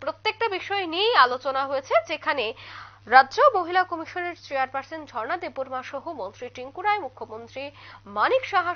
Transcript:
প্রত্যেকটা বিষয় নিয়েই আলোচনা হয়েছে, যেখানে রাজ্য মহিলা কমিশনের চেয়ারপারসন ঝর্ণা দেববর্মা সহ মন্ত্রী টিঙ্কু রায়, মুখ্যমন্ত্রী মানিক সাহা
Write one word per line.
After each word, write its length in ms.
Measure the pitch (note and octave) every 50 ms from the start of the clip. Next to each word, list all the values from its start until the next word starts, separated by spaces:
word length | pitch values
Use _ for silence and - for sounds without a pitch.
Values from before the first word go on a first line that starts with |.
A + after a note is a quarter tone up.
প্রত্যেকটা 460 | - C#4 D#4+ - - G#4+ G#4+ - A#4 A#4
বিষয় 360 | G4 F4 - - G4 G4+ F#4
নিয়েই 280 | E4 D#4 F4 G4+ A4+ B4
আলোচনা 480 | D4+ B3+ B3 B3+ C4 - C#4+ C4 C4+ C#4
হয়েছে, 280 | C4+ C#4+ C4+ C#4 - A#4 E5 E5 -
যেখানে 440 | E4 D4+ - - D4 C#4 G#3+ G#3+ A3 - - - - - - - - - -
রাজ্য 320 | G#3 A3+ C4 C4+ C4+ - - C5 D5 A#4+ F#4
মহিলা 240 | F4 D#4+ F4+ F#4 F#4
কমিশনের 520 | F4+ F4 D#4+ D#4+ - - F4+ F4 F4 E4+ - - -
চেয়ারপারসন 520 | D4 C4+ C4 B3+ C4 C4+ C4 - D#4+ G#3+ G3+ -
ঝর্ণা 260 | - A#3+ G#3+ C4 E4
দেববর্মা 460 | F4+ F4 D#4 B3 - C4 C4 C4 B3+ B3+
সহ 300 | - - C#4 C4 D#4+ E4
মন্ত্রী 340 | C#4 F#3+ F#3+ G3+ - B3 B3 -
টিঙ্কু 260 | - B3 C4+ C#4+ F4 F#4
রায়, 180 | G#4 G#4 G#4 E4
মুখ্যমন্ত্রী 640 | C4 - - A#3 G#3 G#3+ A3+ A#3 A3+ - C4 C#4 C#4+ C#4+ - - - - - -
মানিক 380 | G3+ G3+ G#3 A3 C4+ A4 C5 -
সাহা 300 | - G4 F#4+ E4+ E4+ F4